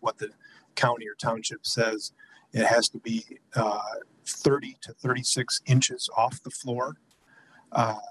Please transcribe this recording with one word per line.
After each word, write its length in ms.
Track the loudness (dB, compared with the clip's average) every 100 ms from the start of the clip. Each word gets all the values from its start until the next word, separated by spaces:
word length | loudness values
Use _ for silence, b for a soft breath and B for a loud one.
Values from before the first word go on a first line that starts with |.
what 180 | -4 -4
the 120 | -8 -10 b b b 0
county 320 | 2 2 -4
or 60 |
township 520 | -4 -2 -2 -4 -8 -4
says. 460 | 0 2 0 -6 b b b b
It 140 | 2 4
has 220 | 6 4
to 80 | 0
be, 260 | -4 -4 -4 -14 _ 0
uh, 240 | 0 0 -4 -10 -12 _
thirty 520 | -10 0 2 2 0 -12
to 100 | -18
thirty-six 680 | -8 -4 -2 0 -2 -2 -4 4
inches 420 | 4 4 0 -4 2
off 240 | 0 0
the 60 | -10
floor. 480 | -10 -6 -2 -4 -6 _ b b b b b b
Uh, 240 | 0 0 0 -8